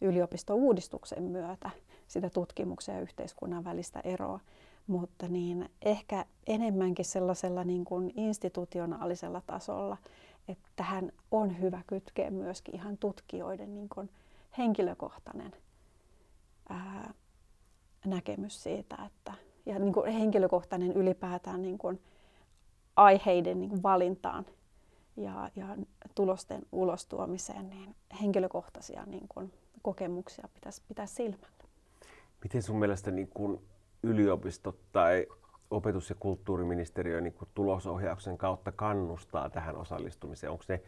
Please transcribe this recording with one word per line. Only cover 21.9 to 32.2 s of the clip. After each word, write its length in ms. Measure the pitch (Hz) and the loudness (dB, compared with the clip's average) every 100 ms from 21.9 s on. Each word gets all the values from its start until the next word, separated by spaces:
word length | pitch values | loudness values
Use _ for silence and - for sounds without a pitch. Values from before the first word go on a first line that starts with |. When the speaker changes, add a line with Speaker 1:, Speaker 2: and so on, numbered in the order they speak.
| 190 - - - _ - _ - _ _ - | -4 -10 -20 -20 _ -20 _ -20 _ _ 12
Speaker 1:
aiheiden 640 | 202 196 202 180 165 180 | 12 12 8 4 4 0
niin 100 | 190 | 0
kuin 120 | 196 | 2
valintaan 640 | 196 185 180 185 185 - 190 - _ - _ _ _ - | 6 6 4 0 -4 -6 -8 -14 _ -20 _ _ _ -10
ja, 340 | 202 190 196 196 | -8 -8 -8 -10
ja 100 | 190 202 196 - - | -10 -10 -12 -14 -8
tulosten 480 | - 190 185 - - - | 0 2 2 -4 -10 -6
ulostuomiseen, 1000 | 180 185 175 - 196 180 180 - 202 190 | 0 0 0 -6 -6 -4 -6 -8 -10 -12
niin 240 | 190 190 - - - | -14 -18 -20 -16 -2
henkilökohtaisia 840 | 208 190 185 175 - - - - 202 | 2 4 2 -2 -6 -14 -14 -12 -10
niin 220 | 190 196 | -12 -12
kuin 240 | - 190 - _ - | -12 -12 -14 _ -8
kokemuksia 680 | 208 185 185 180 - - - | -4 -4 -4 -6 -8 -16 -20
pitäisi 280 | - - - - | -18 -16 -16 -14
pitää 180 | 220 202 | -12 -10
silmällä. 580 | - 226 196 - _ - _ _ - - - | -6 -6 -6 -14 _ -20 _ _ -20 -20 -20